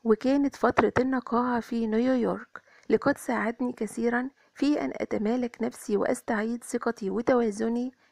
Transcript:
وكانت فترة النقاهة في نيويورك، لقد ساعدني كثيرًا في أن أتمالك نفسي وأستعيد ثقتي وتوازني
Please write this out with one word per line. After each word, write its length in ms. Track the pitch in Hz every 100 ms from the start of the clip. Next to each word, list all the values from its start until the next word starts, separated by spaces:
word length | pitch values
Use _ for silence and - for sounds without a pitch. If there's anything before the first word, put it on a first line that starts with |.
وكانت 520 | 226 214 254 277 277 -
فترة 380 | 247 - 220 -
النقاهة 600 | 254 262 - 233 247 240
في 280 | 226 233 226
نيويورك، 720 | 214 254 262 208 190 233 - _ - _
لقد 280 | 220 - 285
ساعدني 560 | - 226 208 233 247
كثيرًا 560 | 247 214 - 233 240 254 _ _
في 280 | - 277 294
أن 100 | 269 -
أتمالك 640 | - 214 208 247 240 -
نفسي 360 | 226 - - 202
وأستعيد 640 | - 254 - 226 220 233
ثقتي 460 | - 240 233 226 196
وتوازني 800 | 190 240 247 233 202 220 240 254 _ _